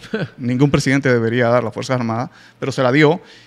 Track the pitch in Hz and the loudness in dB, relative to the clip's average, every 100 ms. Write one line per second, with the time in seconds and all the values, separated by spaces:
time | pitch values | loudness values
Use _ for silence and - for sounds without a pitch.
0 | - 220 139 - 123 123 143 143 139 139 | -10 -8 -8 -6 -4 2 2 2 0 0
1 | 131 120 113 123 120 123 113 110 123 123 | 2 0 0 0 2 2 0 -6 -4 -4
2 | 117 113 131 - - - 135 135 127 143 | -4 -4 -8 -12 -20 -10 -8 -2 2 4
3 | 151 180 - - | 4 2 -6 -20